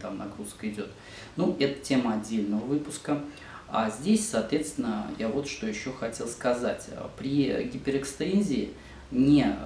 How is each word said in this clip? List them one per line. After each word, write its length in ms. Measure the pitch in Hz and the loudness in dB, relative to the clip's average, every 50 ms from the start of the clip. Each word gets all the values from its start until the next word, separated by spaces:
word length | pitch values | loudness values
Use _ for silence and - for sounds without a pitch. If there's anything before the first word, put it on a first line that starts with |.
там 160 | - 98 98 92 | -8 -8 -6 -6
нагрузка 520 | 98 101 - - 104 - - - - 107 | -8 -8 -10 -10 -10 -12 -10 -8 -6 -6
идёт. 200 | 104 104 98 - - - - - - - - - - | -4 -6 -8 -8 -10 -16 -18 -18 -16 -16 -16 -8 -2
Ну, 200 | 160 - - - - | 0 0 2 2 2
это 200 | 139 139 139 - - | 2 2 0 -2 -2
тема 300 | - 135 127 120 113 107 | 2 2 4 4 2 2
отдельного 500 | 107 104 113 113 110 101 101 104 110 120 | 0 0 -2 0 0 0 2 0 0 0
выпуска. 560 | 131 147 147 147 - - - - - 147 143 - - - - - - - - - - | 0 0 0 -2 -4 -10 -8 -2 -2 -2 -2 -2 -6 -12 -16 -16 -16 -16 -16 -8 -2
А 200 | - 110 110 151 | 0 0 2 0
здесь, 380 | - - 143 196 220 214 - - | -2 0 4 4 4 4 4 2
соответственно, 800 | - 113 110 - 147 151 151 - - - 123 113 107 104 104 104 98 98 | 0 0 0 2 2 0 0 0 -4 -2 -2 0 0 -2 -2 -6 -4 -2
я 80 | 110 113 | -2 0
вот 200 | 117 143 143 - | 0 0 -2 -4
что 200 | - - 117 110 | -4 -4 -4 -4
ещё 240 | 104 - - 131 | -4 -4 -6 -6
хотел 360 | - - 113 113 - - 117 117 | -6 -4 -6 -6 -4 -4 -6 -6
сказать. 600 | - - - 123 123 120 120 104 - - - - - - - - - - | -4 0 2 2 2 2 2 -2 -2 -2 -6 -10 -10 -10 -10 -10 -10 -6
При 460 | 120 135 139 143 135 123 - - 120 127 | -4 0 4 4 4 4 2 0 -2 -2
гиперэкстензии 1000 | 131 - - 139 135 139 135 - - - 160 180 190 208 - - 127 113 - - - - - - - - - - | -4 -4 -2 0 0 0 0 -2 -4 -4 0 2 4 4 4 4 2 0 0 -2 -6 -12 -16 -18 -18 -16 -10 -2
не 340 | 131 123 135 143 147 143 117 104 98 - - | 2 6 8 8 8 8 8 6 2 0 -4